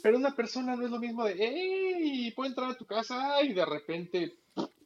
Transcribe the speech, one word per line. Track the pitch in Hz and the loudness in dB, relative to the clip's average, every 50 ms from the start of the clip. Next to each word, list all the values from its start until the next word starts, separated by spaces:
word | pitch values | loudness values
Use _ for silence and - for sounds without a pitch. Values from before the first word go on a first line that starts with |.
pero | - 220 226 247 | 4 6 6 6
una | 269 277 277 | 4 2 0
persona | - 226 226 - 254 254 254 254 | 0 -4 -2 -2 -4 -2 -2 -2
no | 240 247 | -2 -2
es | 240 | -4
lo | 240 226 | -2 -2
mismo | 233 240 226 233 233 | -4 -4 -2 0 0
de, | 208 185 180 | 0 2 2
"Hey, | 214 233 269 339 370 370 381 381 381 370 370 349 320 294 277 254 240 233 226 | 0 0 0 0 -2 0 0 0 0 0 0 0 0 0 0 0 -2 -4 -4
¿puedo | - 262 269 | -4 -4 -4
entrar | 247 262 254 254 | -2 -2 -4 -4
a | 247 | -4
tu | 254 226 - | -6 -6 -4
casa?", | 202 220 226 - 247 247 262 285 285 285 294 | -2 -2 -2 -2 -2 -2 -2 2 4 4 4
y | 277 202 | 4 4
de | 180 170 | 2 2
repente | 147 151 147 - - 160 170 180 170 - 180 170 165 - _ _ _ - - - - _ _ _ | 2 0 -4 -4 -4 -6 -6 -4 -2 -2 -2 -2 -2 -6 _ _ _ -6 -6 -6 -6 _ _ _